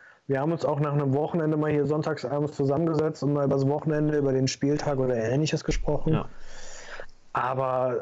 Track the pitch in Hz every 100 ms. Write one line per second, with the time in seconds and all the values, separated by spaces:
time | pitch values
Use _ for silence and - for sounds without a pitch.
0 | - - - 135 147 165 - 147 151 143
1 | 143 131 156 175 156 156 151 151 143 151
2 | 156 151 - 143 147 147 139 143 165 156
3 | 156 156 143 143 143 135 135 147 160 151
4 | 151 151 139 131 131 - 143 147 - 139
5 | 131 123 113 131 156 156 - - - 147
6 | - 156 - - - - - - - -
7 | - - - 127 123 131 131 127 127 120